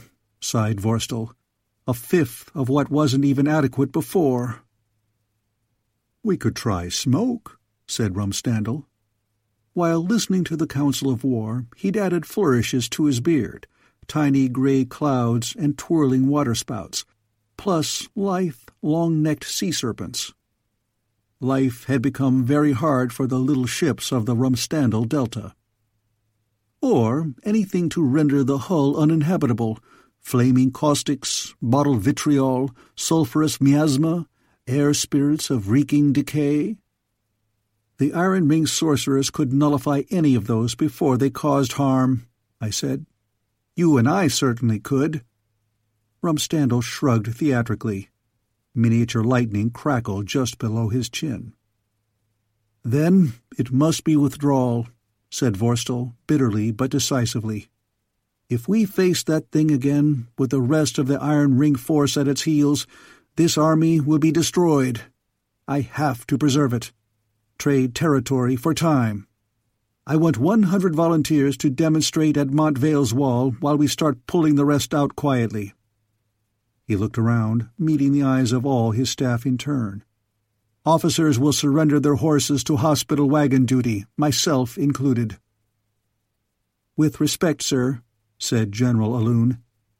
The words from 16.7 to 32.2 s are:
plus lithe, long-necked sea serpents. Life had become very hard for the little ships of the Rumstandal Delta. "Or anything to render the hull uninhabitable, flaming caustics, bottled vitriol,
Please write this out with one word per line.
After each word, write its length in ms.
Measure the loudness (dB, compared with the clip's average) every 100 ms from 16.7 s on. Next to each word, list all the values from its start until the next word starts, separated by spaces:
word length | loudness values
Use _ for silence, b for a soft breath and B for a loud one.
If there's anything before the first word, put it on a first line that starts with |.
| -10 -8 -10 -12 _ _ _ _ -8
plus 540 | -2 -2 -2 -6 -10 -6
lithe, 420 | -4 -2 -2 -6 -20 -8
long-necked 640 | -4 0 0 0 0 -2 -6
sea 260 | -6 -4
serpents. 640 | -4 -6 -6 -10 -10 -12 -14 _ _ _ _ _ _ _ _ _ -8
Life 460 | -2 0 0 -2 -4
had 160 | -2
become 420 | -2 -2 0 2
very 300 | 2 2 2
hard 400 | 0 0 0 -2
for 140 | -4 -4
the 120 | -2
little 260 | 0 0 -2
ships 460 | -2 -2 -2 -2
of 140 | -4 0
the 100 | 0
Rumstandal 720 | 0 0 -2 0 0 0 -2
Delta. 480 | -2 -4 -6 -12 -18 _ _ _ _ _ _ _ _ _ _ _ -6
"Or 520 | 0 2 2 0 -4 -8
anything 440 | -2 0 0 -2 -2
to 140 | 0
render 400 | 0 2 2 2
the 140 | 2 -2
hull 400 | 0 0 2 2
uninhabitable, 840 | 2 2 2 0 0 0 -2 -6 b b b b
flaming 520 | -2 2 4 4 2
caustics, 840 | 2 0 0 -2 -6 -4 -8 -8 -8
bottled 400 | 0 2 2 2
vitriol, 720 | 0 -2